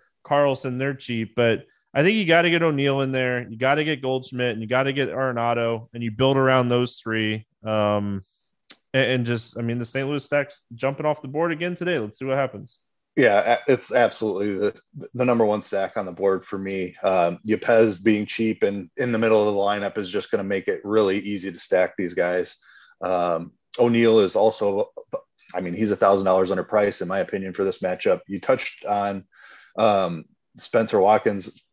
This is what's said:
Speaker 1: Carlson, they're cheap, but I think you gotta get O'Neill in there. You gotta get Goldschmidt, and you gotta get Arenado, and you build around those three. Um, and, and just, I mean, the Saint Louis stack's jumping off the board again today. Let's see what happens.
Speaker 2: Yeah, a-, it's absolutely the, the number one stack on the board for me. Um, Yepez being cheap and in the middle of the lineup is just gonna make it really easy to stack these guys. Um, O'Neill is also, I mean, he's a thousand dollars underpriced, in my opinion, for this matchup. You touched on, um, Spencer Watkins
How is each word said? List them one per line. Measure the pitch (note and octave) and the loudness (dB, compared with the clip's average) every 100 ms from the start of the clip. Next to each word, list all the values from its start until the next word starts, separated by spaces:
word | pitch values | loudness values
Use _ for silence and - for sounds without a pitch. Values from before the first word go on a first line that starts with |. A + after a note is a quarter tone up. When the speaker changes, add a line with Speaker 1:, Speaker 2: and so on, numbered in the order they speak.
| _ _ | _ _
Speaker 1:
Carlson, | - C#3+ C#3+ C3 C3 B2 | -2 2 2 0 -6 -4
they're | C#3 | -6
cheap, | C3+ - A2+ A2+ | -6 -6 -6 -4
but | A#2+ A#2 G#2+ - _ _ | 2 2 2 -4 _ _
I | C3+ | 0
think | F3 A3 | 2 2
you | E3 | 4
gotta | E3+ E3+ | 4 4
get | E3+ | 2
O'Neill | E3 C#3+ C#3 C3+ | 0 0 0 0
in | C3+ | -2
there. | C3 B2+ B2 A#2 | -2 -2 -2 -6
You | A2 | -2
gotta | C3 D3+ | 0 0
get | D3+ C#3+ | 0 -4
Goldschmidt, | C3 C3 B2+ B2+ B2 | -2 -4 -4 -4 -4
and | A2 | -4
you | A2 | -2
gotta | B2+ C#3 | 0 0
get | C#3 A#2 | -2 -4
Arenado, | B2+ C3 A#2+ A#2 A#2 A#2 A2+ A#2 | -2 -4 -2 -2 0 -2 -4 -8
and | A#2+ | -8
you | A#2 | -8
build | G#2+ C3+ C3+ | 0 2 4
around | C3 C3 B2 | 4 4 4
those | B2 B2 - | 0 0 -6
three. | A2+ A2 G#2+ A2 - _ | -4 -2 -2 -4 -8 _
Um, | A2 G#2+ G#2 G#2 G2+ G2 - _ _ _ _ - _ | -4 0 2 0 -2 -6 -10 _ _ _ _ -20 _
and, | C3 B2 | 0 0
and | B2+ A#2+ | 0 -2
just, | A#2 - A#2 | -4 -6 -8
I | |
mean, | A#2 A#2+ | -6 -6
the | A#2 | -6
Saint | C3+ C3+ | -6 -4
Louis | D3 | -6
stack's | - C#3+ C3+ - _ | -2 -2 -2 -12 _
jumping | A2+ C3+ C#3+ D3+ | -6 -4 -2 -4
off | D3 | -4
the | C3+ | -6
board | D3+ E3+ | -4 -2
again | D#3 F3 | -2 -6
today. | F3 F3 D#3 | -4 -2 -2
Let's | G#2+ - | -4 -8
see | C3+ | -4
what | C#3 | -2
happens. | C3 G2+ - _ _ _ _ - | -2 -6 -18 _ _ _ _ 4
Speaker 2:
Yeah, | A#2 G2+ A2 | 6 6 4
a-, | A#2+ - | 0 2
it's | A#2+ - | 0 2
absolutely | A#2+ A2+ - A2 F#2 G#2 | 2 2 2 -4 -2 -4
the, | F#2+ G2+ - _ D3 - | -2 -2 -4 _ -18 -12
the | A#2+ | -2
number | B2 A#2 G#2 | 0 2 2
one | G#2 | 0
stack | - G2 F#2+ A2 | -2 -4 -4 -6
on | |
the | F#2 | -8
board | F2 G2 F#2+ | -2 0 0
for | - F#2+ | -4 -8
me. | G2 F#2+ F2 - | -6 -6 -6 -4
Um, | G2+ F#2 F2 F2 G#2+ | 0 2 0 -2 -4
Yepez | G#2+ - A2+ A2+ F2+ | -2 4 4 4 2
being | A2 G#2+ G#2 | 0 0 -2
cheap | - A2+ G2+ | -4 -2 0
and | G2+ G2+ E2+ - | -2 -2 -10 -6
in | B2 | -4
the | A2+ | 0
middle | A2+ A2 G#2 | 2 4 4
of | |
the | G2+ | 2
lineup | G2+ G#2 G2+ A2 | 0 0 -4 -6
is | F#2 | -4
just | G2 - | -6 -2
gonna | G#2+ | -4
make | G2 F#2+ G2+ | -2 -4 -2
it | F2+ | -6
really | G2+ A2 G2 G2+ | 0 2 2 0
easy | G2+ G2+ F#2+ | -4 -8 -8
to | E2+ | -12
stack | - F#2 F2+ - | -2 0 0 -2
these | F2 | -4
guys. | F2 F2 F2+ E2+ - _ - _ - | -2 -2 -2 -4 -10 _ -20 _ -10
Um, | F#2 F2+ F2 E2 E2+ _ _ - | -4 -2 0 -2 -6 _ _ 0
O'Neill | A#2+ A#2 A#2 A2 | 2 4 4 6
is | F#2+ | 4
also, | G2+ A2 - G2+ G2 - - - - _ _ _ | 4 2 2 -2 -2 -4 -8 -12 -12 _ _ _
I | F2+ | -8
mean, | F2+ | -6
he's | F2+ G#2+ | -2 -2
a | G2+ | 2
thousand | G2+ G2 | 4 4
dollars | G2 F#2 F#2 | 4 2 2
underpriced, | F#2 - G#2 G2+ - | -2 0 0 0 -2
in | F2+ | -4
my | G2 | -4
opinion, | F2+ G2+ F#2+ | -4 -6 -8
for | F2 | -4
this | G2 - | -4 -2
matchup. | F2+ F2+ G#2 F2+ - | -4 -2 0 0 -2
You | F#2+ | -8
touched | - B2+ - - | -2 -2 -2 -10
on, | G2+ G2+ G2+ G2+ - _ - - _ - | -4 -2 -2 -6 -12 _ -20 -20 _ 0
um, | A2+ G2 F2 E2 - _ _ - | 2 4 0 -4 -12 _ _ -16
Spencer | - A2 G#2+ G#2+ | -2 0 2 4
Watkins | G2 G#2+ A2+ G2+ - - _ | 4 4 2 -4 -10 -20 _